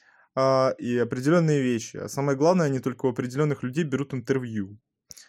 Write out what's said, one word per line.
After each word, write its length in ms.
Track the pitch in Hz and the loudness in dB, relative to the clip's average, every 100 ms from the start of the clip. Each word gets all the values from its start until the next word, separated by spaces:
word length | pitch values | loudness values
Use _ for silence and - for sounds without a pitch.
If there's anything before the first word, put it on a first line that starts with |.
| _ _ _ - | _ _ _ 0
а, 380 | 135 131 131 - | 2 4 2 0
и 180 | 120 120 | -2 0
определенные 640 | 113 127 135 175 160 147 | 0 0 2 4 4 2
вещи. 340 | 127 117 - - | 2 0 -4 -10
А 120 | - | -8
самое 280 | - 139 135 | -4 -2 2
главное, 300 | 156 185 151 | 4 4 2
они 120 | 131 | 0
только 280 | 127 123 131 | -4 -2 -2
у 20 | |
определенных 520 | 120 123 131 151 135 | -2 -4 -2 -2 -2
людей 200 | 127 135 160 | -4 -4 -2
берут 280 | 127 143 | -2 -4
интервью. 640 | 131 117 135 123 110 98 104 _ _ _ - | -8 -2 -2 -2 -6 -8 -12 _ _ _ -20